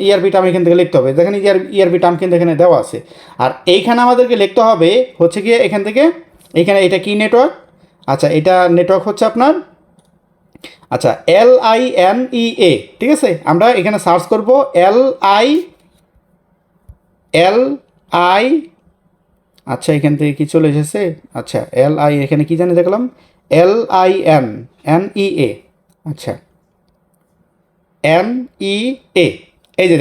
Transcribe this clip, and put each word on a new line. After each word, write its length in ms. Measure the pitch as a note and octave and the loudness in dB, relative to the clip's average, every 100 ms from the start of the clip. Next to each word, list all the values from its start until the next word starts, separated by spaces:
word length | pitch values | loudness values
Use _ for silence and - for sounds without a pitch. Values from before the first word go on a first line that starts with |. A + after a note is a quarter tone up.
| G3 | 0
ইআরবি 240 | G3+ F#3+ | 2 2
টার্ম 100 | F#3+ F#3 | 2 0
এখান 120 | F3+ E3+ | 0 2
থেকে 100 | F3 | 2
লিখতে 140 | E3+ C#3+ | 2 0
হবে। 100 | C3 C#3 | 0 0
দেখেন 160 | F3 G3+ | 0 0
ইআরবি, 220 | G3+ F#3 F#3 G3 | 0 0 -2 0
ইআরবি 220 | F3+ F3 | 0 2
টার্ম 120 | E3+ E3+ | 0 0
কিন্তু 140 | F#3 F3 | 0 0
এখানে 160 | F3 D#3 | 0 2
দেওয়া 140 | F3 D3 | 2 2
আছে। 160 | G#2 A2+ - - - - | -2 -12 -14 -20 -16 -4
আর 60 | B2+ - - | -4 -4 0
এইখানে 260 | F#3+ G#3+ A#3+ B3 | 0 2 2 2
আমাদেরকে 280 | B3 B3 A#3 | 2 2 0
লিখতে 200 | G3 G#3+ A3+ | 0 2 2
হবে 220 | G3 E3 A3+ B3+ - | 2 2 0 -2 -2
হচ্ছে 180 | E3+ G#3 | -2 -2
গিয়ে 140 | G3+ A#3 G3+ | -2 0 0
এখান 140 | G#3 G3+ | -4 -4
থেকে, 140 | G#3+ D#4+ F4 - _ _ D#3+ | 0 0 -2 -14 _ _ -2
এখানে 180 | F3 G3 F3+ | 0 2 2
এটা 120 | F#3 | 0
কি 80 | G3+ G#3 | -4 -2
নেটওয়ার্ক? 300 | G#3+ A#3+ D4 - _ _ _ _ - | 0 2 0 -2 _ _ _ _ -6
আচ্ছা, 160 | C#3 G3 D#3 | -2 0 0
এটা 160 | D#3 F3+ F3+ E3+ | 2 2 2 2
নেটওয়ার্ক 280 | F3 F#3+ G3 | 2 0 -2
হচ্ছে 160 | G#3 A3 | -2 -2
আপনার, 220 | A3+ C4+ F4 - _ _ _ _ _ _ _ _ - - _ - | 0 0 0 -6 _ _ _ _ _ _ _ _ -20 -20 _ -8
আচ্ছা, 160 | B2 B2+ - - F#3 | -2 -2 -2 0 4
এলআইএনইএ, 1300 | A#3 B3+ A#3 A3+ B3+ F#3 F3+ A#3 B3+ A#3+ A#3 A#3 F#3 A#2+ - - | 4 4 2 0 0 0 0 0 -4 -4 -4 0 0 0 -6 -6
ঠিক 100 | A#3+ D4+ | -2 0
আছে? 140 | A#3+ D#3+ - | 0 -2 -2
আমরা 160 | E3 A3+ A#3+ | 2 2 2
এখানে 180 | F#3 G#3 - | -2 -2 0
সার্চ 180 | F3 F3 | -2 0
করব 160 | A3+ G#3+ C4+ C4+ F3 F#3 | -4 2 0 2 2 2
এলআই, 600 | A3+ C4 B3+ G3 G3+ B3+ D#4 E4+ _ _ _ _ _ _ _ _ _ _ _ _ - _ _ _ D#3 F3+ | 2 0 0 0 2 2 0 -4 _ _ _ _ _ _ _ _ _ _ _ _ -20 _ _ _ 0 2
এলআই, 960 | A3 C4+ C#4+ _ _ - F3 F3 G3 B3 D#4 - _ _ _ _ _ _ _ _ _ - | 2 -2 -4 _ _ -6 0 2 2 0 -2 -4 _ _ _ _ _ _ _ _ _ -10
আচ্ছা, 180 | B2+ - D3+ | -8 -2 -2
এখান 140 | D3 D3 | 0 -2
থেকে 140 | D3 C#3 | -4 -4
কি 60 | D3+ | -2
চলে 120 | E3 D#3 | 0 0
এসেছে? 280 | D3 D3+ G#3 F#3 D#3+ _ A#2+ | 0 -4 -4 -6 -8 _ -14
আচ্ছা, 200 | - A2+ - B2 | -8 -8 -6 0
এলআই, 280 | C#3 D#3 D3 D3 | 0 0 0 -2
এখানে 180 | C#3 D3+ D3+ | -2 -2 -2
কি 60 | E3 | -2
জানি 120 | F3+ F3 | 0 0
দেখলাম? 220 | F3 G#3 B3 - _ _ - D3+ | 0 -2 -6 -10 _ _ -4 2
এলআইএন, 840 | F3+ A3 A3+ F#3 F#3 F#3+ - D3+ A#2+ G#2+ A#2 _ D3 | 2 0 0 0 0 0 0 0 0 -8 -16 _ -2
এনইএ, 560 | D#3+ G3 G3+ G3 F3 B2 - _ _ _ _ D#3 | -2 -2 -4 -4 -2 -4 -4 _ _ _ _ -14
আচ্ছা, 220 | D3 - - _ _ _ _ _ _ _ _ _ _ _ _ _ _ _ _ D3 E3 | -12 -10 -12 _ _ _ _ _ _ _ _ _ _ _ _ _ _ _ _ 0 0
এনইএ। 1080 | G#3 B3 B3 - G3 G3+ B3 B3+ _ F#3 D3+ F2 _ _ _ - | 0 -6 -10 -10 -6 -4 -6 -8 _ 0 0 -2 _ _ _ -2
এই 60 | F#3 | 0
যে 60 | D#3+ | 2